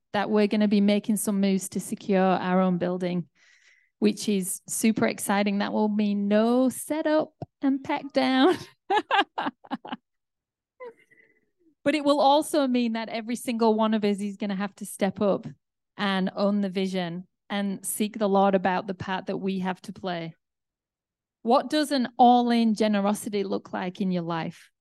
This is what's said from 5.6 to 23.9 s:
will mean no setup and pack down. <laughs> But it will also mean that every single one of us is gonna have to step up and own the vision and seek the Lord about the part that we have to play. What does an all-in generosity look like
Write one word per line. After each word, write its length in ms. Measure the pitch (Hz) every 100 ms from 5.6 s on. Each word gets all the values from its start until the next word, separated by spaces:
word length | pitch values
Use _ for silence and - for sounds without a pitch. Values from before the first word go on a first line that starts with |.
| 202
will 160 | 214 214
mean 380 | 208 208 202 202
no 420 | 208 226 247 262
setup 640 | 233 - 302 311 311 311 _ - _
and 220 | 277 269
pack 280 | 269 285 277
down. 440 | 269 262 262 277 339 - _ -
<laughs> 80 | 403 - 392 359 - - - - 277 - 262 _ _ _ _ _ _ _ _ 494 - _ _ _ _ _ _ _ _ 285
But 100 | 302
it 80 |
will 160 | 285 285
also 480 | 269 285 311 320 269
mean 260 | 247 240
that 160 | 226 226
every 260 | 226 220 240
single 380 | - 226 226
one 200 | 214 220
of 100 | 220
us 160 | 208 202
is 180 | 208 196
gonna 180 | 208 190
have 200 | 202 -
to 100 | 202
step 360 | - 196 -
up 260 | 208 185 180 - _ _ _ -
and 340 | 202 190 185 -
own 260 | 202 208
the 80 | 196
vision 560 | 185 190 185 170 175 185 _ -
and 360 | 202 202 190 -
seek 320 | - 214 214
the 120 | 208
Lord 240 | 196 196
about 320 | 190 190 180 -
the 80 |
part 340 | 185 - 185 -
that 100 | 190
we 220 | 190 190
have 220 | 185 185
to 100 | -
play. 420 | 185 190 175 165 - _ _ _ _ _ _ _ _ _ _
What 280 | 226 269 262
does 220 | 302 294
an 180 | 277 226 -
all-in 580 | 240 247 240 233 226 208
generosity 680 | 214 208 196 208 - 202
look 280 | 196 196 -
like 300 | 202 180